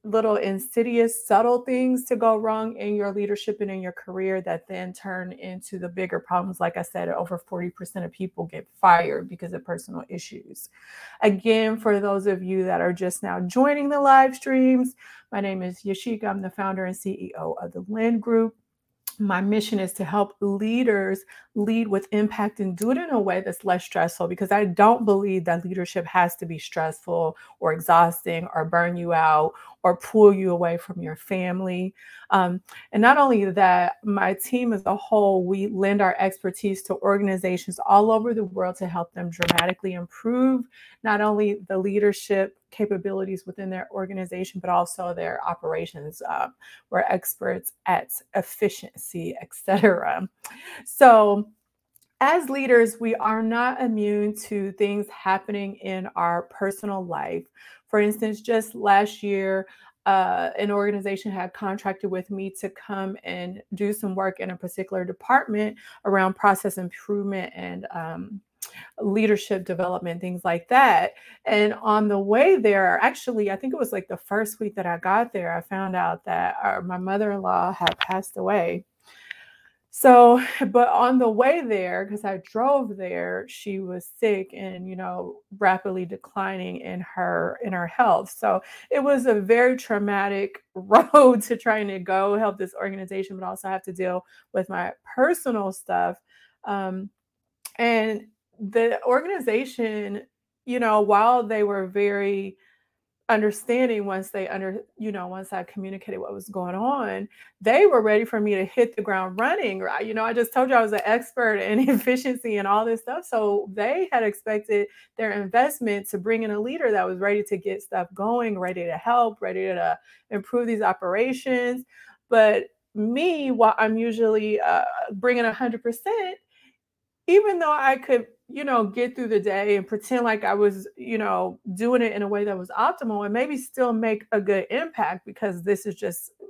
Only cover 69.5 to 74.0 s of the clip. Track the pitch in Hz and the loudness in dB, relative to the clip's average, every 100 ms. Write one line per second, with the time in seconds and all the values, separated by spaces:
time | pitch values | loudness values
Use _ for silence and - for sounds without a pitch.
69.5 | 196 180 180 180 180 175 170 180 180 180 | -6 -4 -4 -2 -2 -6 -6 -6 -4 -2
70.5 | 170 - 254 262 165 - - - - - | -4 2 4 6 6 2 -6 -20 -14 -2
71.5 | 208 208 220 220 214 208 202 196 220 330 | 2 2 0 0 2 2 0 2 4 6
72.5 | 370 214 196 185 175 240 262 - 226 202 | 6 4 4 4 4 2 0 -6 -4 -4
73.5 | 196 269 294 247 196 | -4 -6 -4 -4 -6